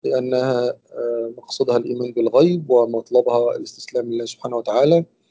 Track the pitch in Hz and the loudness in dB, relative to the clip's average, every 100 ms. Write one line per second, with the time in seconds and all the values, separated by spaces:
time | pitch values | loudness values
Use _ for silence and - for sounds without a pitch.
0 | 135 135 127 127 131 123 123 - _ 123 | -2 -2 -2 -2 0 -2 -2 -6 _ -8
1 | 120 120 117 123 - - 127 120 117 123 | -6 -4 -6 -10 -14 -4 0 0 0 -6
2 | 123 120 113 117 170 175 147 127 117 117 | -6 -2 2 4 4 2 2 2 4 -2
3 | - 123 123 120 120 - - - - 123 | 0 2 2 2 0 -2 -10 -16 -8 -6
4 | 117 117 117 - 127 120 113 110 143 170 | -4 -6 -6 -10 -8 -6 -2 2 4 4
5 | 165 _ _ | 2 _ _